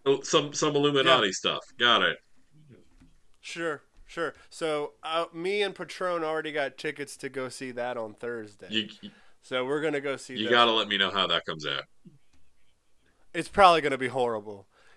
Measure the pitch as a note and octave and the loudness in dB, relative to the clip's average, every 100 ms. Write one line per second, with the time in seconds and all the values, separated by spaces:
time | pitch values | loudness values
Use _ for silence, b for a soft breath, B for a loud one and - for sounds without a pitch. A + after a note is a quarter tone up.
0 | C3+ C#3 - D#3+ D3 - D#3 C#3+ C#3+ C#3+ | 2 2 2 0 0 -2 0 2 2 4
1 | C3 C3 G#2 F#2 F#2 D2 - - A#2+ A2 | 6 6 4 0 -4 -4 -6 0 4 4
2 | F2+ D#2 _ - - D3+ D3 A#2 - - | 2 -2 _ -20 -20 -20 -20 -20 -20 -20
3 | - _ - - - E3+ E3+ C#3+ _ - | -20 _ -20 -20 -14 -6 -4 -4 _ -20
4 | - - D#3 - b - E3 D3+ D3 - | -14 -6 -6 -6 b -6 -2 -2 -4 -8
5 | D#3 D#3+ E3+ E3 F3+ G#3 G3+ F#3 E3 - | -4 -2 -4 -4 -2 0 -2 -4 -12 -6
6 | F#3 F3 D#3 D#3 D#3 D3+ C3+ - D#3 C#3+ | -4 -2 -2 -4 -4 -4 -4 -4 -8 -6
7 | C#3 - C#3 C3 C3 - C3 A#2+ A#2+ A#2+ | -10 -10 -10 -8 -8 -8 -10 -6 -6 -6
8 | A2 G#2 A#2+ A#2+ G#2+ - - G#2+ G#2 - | -8 -10 -10 -8 -10 -16 -6 -4 -4 -10
9 | G#3 - b b - B2+ B2+ D3 D#3 D3 | -20 -20 b b -8 -4 -2 -2 -2 -2
10 | C#3 C3 - B2+ A2 A#2+ A#2 A2+ G2+ G2+ | -4 -6 -8 -4 2 6 6 4 2 2
11 | F#2+ G2 F2+ E2+ - D#2+ D2 C#2 - - | 2 0 0 0 -2 -6 -6 -6 -8 -16
12 | - - - - - - - _ _ _ | -20 -20 -20 -20 -20 -20 -20 _ _ _
13 | _ _ - E3+ E3 - F#3+ E3 C#3+ C3+ | _ _ -12 -10 -2 6 8 8 2 -2
14 | B2+ B2+ A#2+ A2 G#2 G2+ - b b | -2 -2 -2 -2 -8 -16 -20 b b